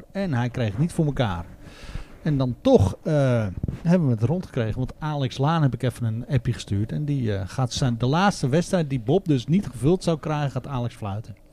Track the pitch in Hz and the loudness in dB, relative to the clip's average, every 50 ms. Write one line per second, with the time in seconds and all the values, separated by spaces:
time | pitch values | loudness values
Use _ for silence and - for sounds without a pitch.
0 | - - - 190 202 185 139 117 120 123 - - 120 107 95 110 151 170 - - | -6 -8 -6 -4 -2 -2 0 0 -2 -2 -2 -2 -2 -2 0 0 0 0 0 0
1 | 160 147 131 - 127 104 90 85 85 - - - - - - - - - - - | 0 0 0 0 0 0 0 -4 -6 -10 -14 -18 -18 -20 -18 -18 -14 -12 -10 -10
2 | - - - - - 165 147 131 131 127 120 - - 262 269 - - - - - | -12 -12 -14 -6 -2 0 0 2 0 0 -2 0 4 6 6 8 6 4 0 0
3 | - 180 156 147 139 131 123 117 107 98 87 - - - - - - 165 175 185 | -2 0 2 4 4 4 4 2 2 0 -2 -4 -6 -6 -6 -2 2 4 4 4
4 | 160 135 120 107 113 117 160 185 180 - - 131 113 110 101 123 127 120 - - | 4 4 2 2 2 0 0 -2 -4 -4 -4 -2 -2 -2 -2 -2 -4 -6 -6 -8
5 | 156 151 151 143 135 120 - - 135 147 165 165 151 135 117 120 - 123 - - | -6 -6 -4 -2 -2 -2 -2 0 0 2 2 4 2 2 2 0 -2 -2 -2 -2
6 | 120 113 110 113 123 - 151 123 - 127 117 - - - 104 98 107 - - 151 | -2 -4 -2 -4 -2 -2 -2 0 0 0 -2 -4 -4 -2 -2 0 0 -2 -2 -2
7 | 151 143 147 139 123 110 101 98 98 90 - - 131 120 - - 147 127 117 113 | -2 -2 0 0 0 0 0 -2 -4 -4 -4 -2 -2 -2 -2 -2 -2 0 0 0
8 | 120 123 143 170 196 202 - - - 127 127 170 170 - - 180 160 139 139 131 | 0 0 2 2 2 2 2 0 0 0 2 2 2 2 0 0 0 0 -2 -2
9 | 107 110 147 196 - 165 147 127 117 - 160 208 202 - - 110 117 147 180 185 | 0 2 2 2 2 2 2 2 2 2 2 0 0 -2 -4 0 2 2 2 2
10 | - 175 165 151 - 156 151 147 147 139 - 127 - 143 143 123 120 117 - - | 2 0 -2 -2 -2 -4 -2 -2 -2 -2 -4 -4 -6 -6 -4 -4 -4 -4 -6 -6
11 | - 101 95 107 113 - 104 - - - | -8 -6 -6 -6 -8 -10 -14 -18 -18 -8